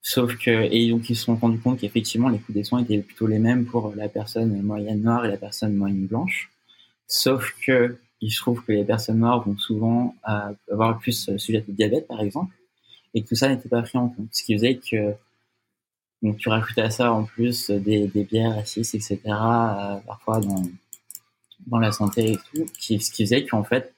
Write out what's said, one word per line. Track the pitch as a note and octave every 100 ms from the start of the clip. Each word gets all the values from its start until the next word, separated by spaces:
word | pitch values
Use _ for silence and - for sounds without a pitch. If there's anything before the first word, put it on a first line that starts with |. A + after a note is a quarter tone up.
Sauf | - - A#2+ A#2
que, | -
et | A2+ A2 A2+ A#2
donc, | A#2 A2+
ils | A#2
se |
sont | -
rendus | A#2 A#2 A2+
compte | A#2+ B2
qu'effectivement, | G2+ - A2 A2+ B2+
les | A2
coûts | -
des | G#2
soins | G#2 B2
étaient | A#2 G#2+
plutôt | G2 - A2
les | G#2+
mêmes | A2+ B2
pour | A#2+ A#2+ A2 G#2
la | G#2
personne | G#2+ G#2+ A2+ A2+ G2+
moyenne | G2+ G#2 G#2 G#2+
noire | A2+ A#2
et | A#2
la | G2+
personne | G#2 - G#2+
moyenne | G2+ G2 G2 F#2+
blanche. | A2 F#3 - - _ _ _ _ _ _
Sauf | - - C3 - - -
que, | C3 B2 B2 _ _
il | A2
se | A2
trouve | - A#2+
que | -
les | G#2+
personnes | G2+ A2+ A2 A2
noires | A#2 B2
vont | A#2 G2+
souvent, | - G#2+ A2+ A#2 B2 - G#2+
euh, | G#2 G#2 G#2 -
avoir | G#2 A2+ A2+
plus, | - A2+ -
euh, | G2
sujet | - A2 G#2+
au |
diabète, | G2 G#2+ A2 -
par | A#2
exemple, | G#2 C3+ F#3 _ _ _ _ - _
et | A2+
que | A2
tout |
ça | A#2 C3+
n'était | B2+ -
pas | A#2
pris | A#2 B2+
en | B2
compte. | B2 A2
Ce | -
qui | -
faisait | G#2+ A#2+ B2
que, | - A2+ G#2 G#2 _ _ _ _ _ _ _ _ _ _
donc, | G#2+ G#2+
tu | -
rajoutes | A2 A2+ -
à | A2
ça, | A2 B2
en | A2+
plus, | A2 - A#2+ A#2+ -
des, | G2+ G2 G#2 G#2
des | G#2
biais | G#2 A2 A2+
racistes, | A2 G#2 - A2+
et | A2
cetera, | G#2+ G2 G#2+ G#2 A2+ A#2 A#2 G2+ G2+ G2+
euh, | G2+
parfois | G2+ - A2+
dans, | G2+ F#2+ F2+ F#2 _ - _ - _ _ _ _ -
dans | A2+
la | A2
santé | G#2 G#2 G2 A2
et | G#2 -
tout, | D3+ D#3+ -
qui, | - G#2+
ce | -
qui | -
faisait | G#2 B2
qu'en | - A2+
fait | G2+ B2+ C3